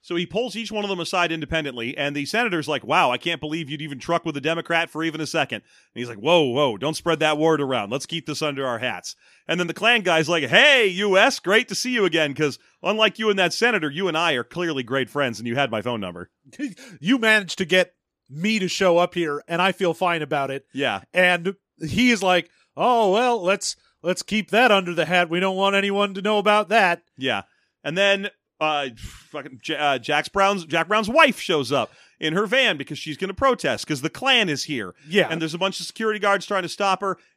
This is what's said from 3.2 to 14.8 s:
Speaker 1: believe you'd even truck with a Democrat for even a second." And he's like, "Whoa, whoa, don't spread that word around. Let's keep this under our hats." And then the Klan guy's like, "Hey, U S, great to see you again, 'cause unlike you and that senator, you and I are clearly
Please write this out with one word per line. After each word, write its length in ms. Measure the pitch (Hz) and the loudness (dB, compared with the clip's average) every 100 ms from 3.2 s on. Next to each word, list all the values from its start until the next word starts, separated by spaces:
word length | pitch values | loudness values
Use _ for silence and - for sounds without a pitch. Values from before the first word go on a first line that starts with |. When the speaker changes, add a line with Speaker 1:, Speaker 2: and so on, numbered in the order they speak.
| 170 165 | -4 -6
Speaker 1:
believe 300 | 156 160 147 | -6 -8 -8
you'd 120 | 151 | -10
even 180 | 151 139 | -10 -10
truck 260 | - 170 165 | -2 -2 -2
with 100 | 143 | -4
a 40 | |
Democrat 480 | 147 165 160 170 170 | -2 -4 0 -2 -2
for 140 | 151 | -4
even 180 | 160 156 | -6 -4
a 60 | 151 | -4
second." 300 | 165 135 110 | -2 -2 -4
And 440 | _ _ _ - | _ _ _ -10
he's 80 | 120 | -10
like, 80 | 110 | -4
"Whoa, 240 | 123 175 | 2 4
whoa, 340 | 139 120 143 101 | 4 2 0 0
don't 180 | 143 156 | -4 -4
spread 240 | 170 160 | -2 2
that 180 | 156 151 | 2 4
word 240 | 160 156 | 4 4
around. 280 | 139 127 101 | 2 -2 -2
Let's 140 | 135 - | -6 -6
keep 200 | 165 156 | -10 -8
this 160 | 147 | -4
under 240 | 151 139 135 | -4 -2 -4
our 140 | 117 | -4
hats." 360 | 127 92 - - _ _ - | -4 -6 -10 -16 _ _ -6
And 120 | 165 | -4
then 80 | 175 | -2
the 60 | |
Klan 280 | 165 214 240 | 0 2 2
guy's 260 | 180 165 151 | 2 2 2
like, 180 | 170 131 | 0 2
"Hey, 420 | 170 285 269 214 | 4 6 4 2
U 300 | 180 208 185 | 0 2 4
S, 220 | 226 - | 4 2
great 280 | 170 214 247 | 0 0 0
to 60 | 190 | -6
see 160 | 254 | -2
you 120 | 247 190 | 0 2
again, 280 | 160 151 | 2 -2
'cause 240 | 139 151 - _ _ | 0 -2 -2 _ _
unlike 380 | - 214 220 - | -4 2 2 2
you 100 | 220 | -2
and 100 | 196 | 2
that 140 | 175 | 0
senator, 360 | - 240 214 151 | 2 0 2 -2
you 180 | 143 190 | -2 -2
and 100 | 156 | 0
I 160 | 170 | 0
are 100 | 135 | 0
clearly 400 | 117 170 175 139 | -4 -4 -4 -4